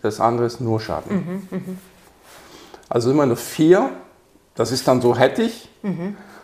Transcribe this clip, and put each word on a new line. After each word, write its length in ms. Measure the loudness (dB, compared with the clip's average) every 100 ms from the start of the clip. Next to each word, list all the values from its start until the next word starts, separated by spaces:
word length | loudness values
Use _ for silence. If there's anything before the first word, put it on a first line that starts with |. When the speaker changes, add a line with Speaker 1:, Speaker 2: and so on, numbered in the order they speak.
Speaker 1:
das 180 | -6 0
andere 260 | 0 2 -2
ist 140 | -2
nur 180 | -2 -2
Schatten. 360 | -2 -6 -4 -6 -6 -10 -8
Speaker 2:
Mhm, 60 | -10
mhm. 200 | -10 -14 -18 -20 -20 _ -20 -20 -20 -20 -20 -20 -6
Speaker 1:
Also 220 | -2 0
immer 120 | 2
eine 120 | 2 0
vier, 540 | -4 2 6 6 4 -6 -16 _ _ _ _ -4
das 160 | -2
ist 160 | 0 2
dann 140 | 4
so, 160 | 4 4
hätte 240 | 2 2
ich. 240 | -2 -4 -16 _
Speaker 2:
Mhm. 340 | -8 -6 -8 -10 -18 -20